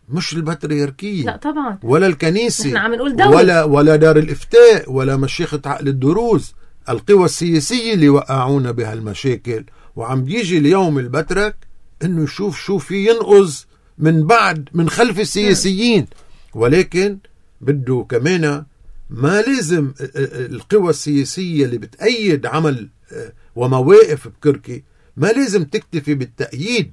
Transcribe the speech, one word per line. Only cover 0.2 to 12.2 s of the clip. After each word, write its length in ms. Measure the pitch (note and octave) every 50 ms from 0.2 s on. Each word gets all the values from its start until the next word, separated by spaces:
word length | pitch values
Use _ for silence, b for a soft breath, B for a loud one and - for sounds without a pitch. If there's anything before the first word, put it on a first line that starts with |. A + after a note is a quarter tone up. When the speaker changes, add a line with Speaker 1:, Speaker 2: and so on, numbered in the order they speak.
| - - -
Speaker 1:
البطريركية، 920 | E3+ D#3+ D#3 E3 - - D3+ D3+ D3 C#3+ C#3 C3+ - F#3+ G#3 G3+ F3 E3
Speaker 2:
لا 120 | B3 -
طبعًا. 420 | - - D4 D4 D4+ C4+ A#3+ F#3+ G3
Speaker 1:
ولا 240 | - A2+ C3+ E3 F#3+
الكنيسة، 600 | F#3+ D#3 - D#3+ D#3+ F3+ G#3+ A#3+ A#3 - - A3
Speaker 2:
نحن 100 | F#3+ A#3
عم 180 | G3+ G3+ A3+ A#3
نقول 220 | A#3 C4 C#4+ C4
دولة. 200 | - G4 G#4 A4
Speaker 1:
ولا، 280 | - A3 F3+ F3 E3 D#3
ولا 320 | D3+ C#3+ D3 D3 D#3 D#3
دار 220 | D3+ D#3 D#3+ D#3 D#3
الإفتاء، 760 | D3+ - C#3+ - - - - A#4 - A#3 G#3+ D#3 - C3
ولا 240 | C3 C3 C3 C3+ C3+
مشيخة 440 | C3+ C#3 B2+ - - E3+ - D3+ C#3 -
عقل 220 | C#3 C3 - C#3+ C#3
الدروز. 640 | C3+ C3 B2+ D3 F3 A3 A#3+ A#3 G#3 D3 - - - - - - - - - -
القوى 360 | A#2 A#2 - - G3+ F#3+ F3+
السياسية 680 | D3+ - - F3 F3 E3 D#3 - - A#3+ B3 A3+ A3+ G#3+
اللي 140 | F3 D3+ C#3+
وقعونا 600 | C#3+ C#3 - - C3+ C3+ B2+ C3 C#3+ C#3 B2+ B2
بهالمشاكل، 960 | A#2 A#2+ A2+ A2 A2 A2+ G#2+ G#2+ G2 - - C3+ A#2+ G#2+ - A#2+ A#2 A2 - - b b b b b
وعم 280 | - A2+ A#2+ C3+ C3 B2+
بيجي 340 | C3+ F#3+ A#3+ G#3+ E3+ F#3 D#3+
اليوم 400 | C#3+ D3 F#3 G3 F#3+ D#3+ D3 C3+
البترك 580 | B2 A#2+ B2+ D#3 D#3+ - F3+ F#3+ G#3 G#3+ G3+ - - - - - - - - - -
إنه 180 | F3+ F3+ E3